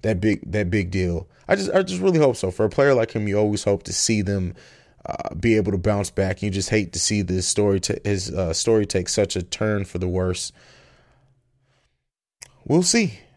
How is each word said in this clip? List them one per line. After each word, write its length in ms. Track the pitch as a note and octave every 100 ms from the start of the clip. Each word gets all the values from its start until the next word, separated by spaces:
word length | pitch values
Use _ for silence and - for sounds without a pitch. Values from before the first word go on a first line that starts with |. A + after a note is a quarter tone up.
that 180 | G#2+ G2+
big, 300 | G#2+ G2+ -
that 200 | G#2 G2
big 200 | G#2 F2+
deal. 380 | F#2+ F2+ F2 - _ -
I 80 | G3
just, 140 | F#3+
I 100 | F#3+
just 180 | F#3+ F3+
really 180 | F#3+ E3+
hope 180 | D3 A#2
so. 140 | F#2+
For 140 | F2+
a 60 | G#2+
player 240 | - -
like 180 | C3 A2+
him, 160 | A2+ G#2
you 100 | G2+
always 260 | G#2+ G#2
hope 200 | - G2
to 80 | -
see 300 | - - A2
them, 320 | G2 G2+ F2+ F2 - - _ _
uh, 300 | - - -
be 220 | - A2 A2
able 160 | G2
to 60 | G2
bounce 320 | F2+ G2+ G2
back. 320 | - G2 F2+
You 80 | G#2
just 200 | F#2+ F#2+
hate 220 | A2 F#2
to 60 | -
see 240 | - G#2
this 240 | F#2 F#2 F2
story, 340 | - G#2 G2
t-, 180 | - -
his, 280 | - G2 F#2+
uh, 200 | E2 F2+
story 340 | E2 - A2+ G2+
take 220 | F#2+ F2+
such 280 | - G2+ -
a 60 |
turn 420 | F2 - G#2+ G#2
for 140 | G2 F2
the 100 | F#2
worse. 440 | F2+ F#2 F2+ - _ - - _ _ _ _ _ _ _ _ _ _ _ _ _ _ _ _ - _
We'll 180 | - D#3
see. 380 | F3+ A#3 G3 G#2 _